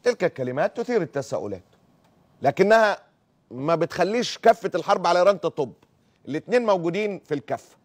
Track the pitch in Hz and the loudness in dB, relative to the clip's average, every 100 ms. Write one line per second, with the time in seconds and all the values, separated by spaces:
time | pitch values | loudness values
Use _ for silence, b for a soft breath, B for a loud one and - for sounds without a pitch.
0 | 247 226 175 - 123 127 202 - 233 233 | -2 0 -4 -2 -6 -2 -4 -4 -4 -2
1 | 156 143 131 120 104 95 _ _ _ _ | -2 -6 -6 -8 -8 -12 _ _ _ _
2 | _ _ _ _ 233 240 208 226 214 190 | _ _ _ _ -2 2 4 6 4 0
3 | _ _ _ _ _ 120 143 165 165 - | _ _ _ _ _ -8 -2 0 -2 -2
4 | 180 233 220 - 233 220 185 175 160 208 | -2 0 -4 2 2 2 -2 -6 -2 0
5 | 180 175 180 202 165 - 127 - _ _ | 2 4 4 2 -4 -4 -8 -8 _ _
6 | _ _ - 151 - 240 226 190 170 180 | _ _ -10 -10 -2 0 2 0 0 -2
7 | 208 185 _ 143 - 123 - _ | -4 -6 _ -8 -6 -10 -10 _